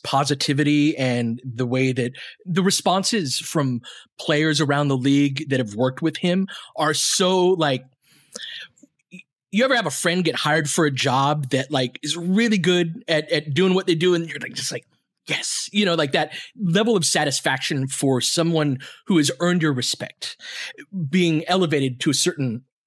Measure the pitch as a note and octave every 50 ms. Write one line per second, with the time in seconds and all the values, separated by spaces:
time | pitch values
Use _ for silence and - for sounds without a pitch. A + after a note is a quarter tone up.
0 | - - - C3+ D3 C#3 D3 C#3 - - C#3+ C3+ D3+ D3 D3 D3 D3 D3+ D3+ -
1 | C3+ B2+ B2 A#2+ A#2+ A#2 A2+ B2 - C3+ A#2 A2+ B2+ A#2+ B2 C3 C3 C3 B2 B2+
2 | B2 B2 C3 - - - - - - F#3 E3 F#3 F3+ G3 - - - F#3 F3 F#3+
3 | F#3+ - - A3 E3+ C3+ C3 - - - - E3 C#3+ C3 B2+ A#2 - - - -
4 | - _ _ - - - D#3 D3 D#3 D#3+ D#3 D3 D#3 C#3 C#3+ C#3+ D3 C#3+ C3+ B2+
5 | B2 C#3 C#3 C#3+ C#3+ C#3+ C#3 C3 D#3+ C3+ C#3 C3 B2+ G#2+ G2+ G#2 B2+ C3 C3 -
6 | E3 D#3+ - - - F3+ F3 F#3+ F#3+ F#3+ - - - - - - D#3 D#3 D#3 C#3
7 | - - - - F#3+ F3+ F#3 F#3 F3+ F3+ F#3+ F3 D#3+ C#3+ C3+ C3 C3+ - _ _
8 | _ _ _ _ _ _ - - - - - - - - _ _ - - _ _
9 | _ _ - F3+ - _ _ _ _ _ - G3+ B3 C4+ C4+ A#3+ G#3 D#3 C3+ -
10 | - F3 E3+ F#3 F3+ D#3+ B2+ A#2 - D3+ D3+ D#3+ D#3 C#3+ - - E3 D3 C#3 B2+
11 | - C#3 B2 C3+ C#3 C#3+ D3+ D#3 C#3+ B2+ - C3 C3 - D3 C3+ C3 B2 - -
12 | - D3+ D#3 E3+ E3+ F3+ F#3 G#3 A#3 A#3+ G#3+ G3+ D#3+ F3+ F3+ F3 F3 E3+ E3 -
13 | - - E3 D3+ D3+ - E3+ D3+ D3 D#3 C#3 C#3+ F#3 F#3+ F3+ F#3 F3+ - E3+ D#3+
14 | D#3+ F3+ F3+ E3+ E3 E3 D3 C#3+ - - - - - - - B2+ - _ _ _
15 | _ _ _ _ _ - D3+ - - - - - - - - G3+ G#3 F#3+ E3+ E3
16 | D#3 C#3 C3 E3+ D#3 - - - - - - C4 G#3+ F3 D#3+ G3+ A3 A3+ A3+ F#3+
17 | D#3 - - E3+ D3+ D3 C3+ - - D3+ C3+ C3 - - D#3+ C#3 C3 C3+ C3+ -
18 | - C3+ C3+ B2 A#2+ - - - E3 E3 E3+ D#3+ D3+ D3 C3+ C3 - - - -
19 | _ - G3 D#3+ D3 C#3+ - - E3+ F3 F3+ F3+ D#3+ D#3 C#3+ B2 B2 - - -
20 | - - - - - - - - - - - - - - - - - - - F#3+
21 | E3 C3+ C#3+ F#3 F3 E3+ D#3+ D3+ D#3+ - F3+ F#3+ F#3 D#3+ C#3 C#3+ C3+ C3 B2+ B2
22 | - D#3+ C#3 - - F3+ - - C3+ B2+ A2 B2 - _ _ _ _